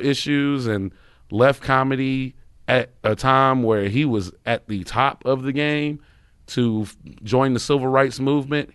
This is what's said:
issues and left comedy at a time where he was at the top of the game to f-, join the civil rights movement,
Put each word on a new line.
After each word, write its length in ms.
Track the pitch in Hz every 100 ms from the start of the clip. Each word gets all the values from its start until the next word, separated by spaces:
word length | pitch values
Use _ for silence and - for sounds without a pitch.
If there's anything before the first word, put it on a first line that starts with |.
| 131
issues 640 | 135 - 143 143 143 120
and 240 | 104 95 - - _ -
left 320 | 104 127 139
comedy 720 | - 131 131 135 135 135 131 - - - -
at 240 | 127 117 -
a 120 | 107 107
time 480 | 131 131 135 131
where 240 | 117 107 101
he 160 | 113 151
was 260 | 110 90 - -
at 220 | 117 -
the 160 | 104
top 420 | 90 110 135 - 123
of 160 | 135
the 80 | 131
game 460 | 139 147 151 147 147 - _ _ _ -
to 340 | - 120 110
f-, 140 | 104 - - -
join 300 | 107 127 135
the 60 | 123
civil 280 | - 143 131
rights 320 | 135 139 117
movement, 500 | 135 143 135 147 -